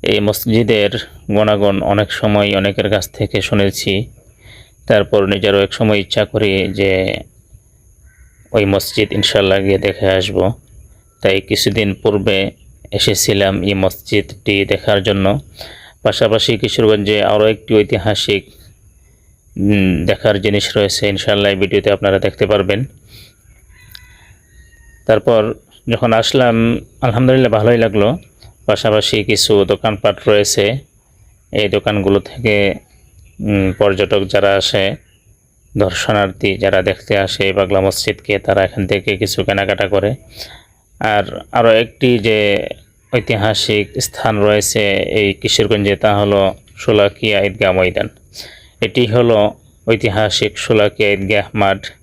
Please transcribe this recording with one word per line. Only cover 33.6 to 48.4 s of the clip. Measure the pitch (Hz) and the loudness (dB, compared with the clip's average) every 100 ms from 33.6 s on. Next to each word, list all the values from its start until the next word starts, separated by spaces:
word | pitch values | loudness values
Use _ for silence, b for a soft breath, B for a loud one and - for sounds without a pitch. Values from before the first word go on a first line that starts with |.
| 95 92 | 0 0
পর্যটক | 104 95 101 107 98 | 0 2 0 0 0
যারা | 101 98 98 | 0 2 0
আসে, | - 107 95 151 _ _ _ _ _ _ _ | 0 -2 -2 -4 _ _ _ _ _ _ _
দর্শনার্থী | - 98 90 - 107 98 92 107 95 | -2 -2 -2 -2 0 0 -2 -2 0
যারা | 98 95 | 0 2
দেখতে | 95 95 - 104 | 0 -4 -2 -2
আসে | 98 - 98 | -2 -2 -2
এই | |
পাগলা | 95 95 98 | 0 0 2
মসজিদকে, | 98 - - 101 - 101 | 0 -2 -6 -6 -4 -4
তারা | - 98 | 0 0
এখান | 98 - 95 | 0 -2 -2
থেকে | 101 92 98 | -2 -2 -4
কিছু | 104 - | -4 -4
কেনাকাটা | 92 98 98 98 98 | -2 -2 -2 -2 0
করে। | 101 101 131 - B B B B B _ _ | 0 0 -4 -12 B B B B B _ _
আর | 110 104 95 - - | -2 0 -2 -8 -6
আরও | 120 117 110 | 0 4 4
একটি | 120 - 131 123 | 2 -2 0 2
যে | 107 107 104 101 - - _ _ _ | 2 0 2 0 -4 -12 _ _ _
ঐতিহাসিক | 123 - 113 107 104 - 107 98 - - | -6 -2 -2 0 -2 -2 -2 -2 -6 -8
স্থান | - 113 107 | -4 -2 2
রয়েছে | 104 107 101 110 104 98 - 110 | 2 2 0 -2 0 0 -2 0
এই | 101 | 0
কিশোরগঞ্জে, | 95 107 - 104 107 101 98 | -2 -4 0 0 2 0 2
তা | 107 101 | 2 2
হলো | 104 101 98 - _ - | 2 2 0 -2 _ -10
শোলাকিয়া | - 107 101 - 113 101 101 | 0 2 2 0 -2 0 -2
ঈদগাহ | 104 101 | 0 0
ময়দান। | 92 92 90 110 _ _ B | 2 0 -2 -6 _ _ B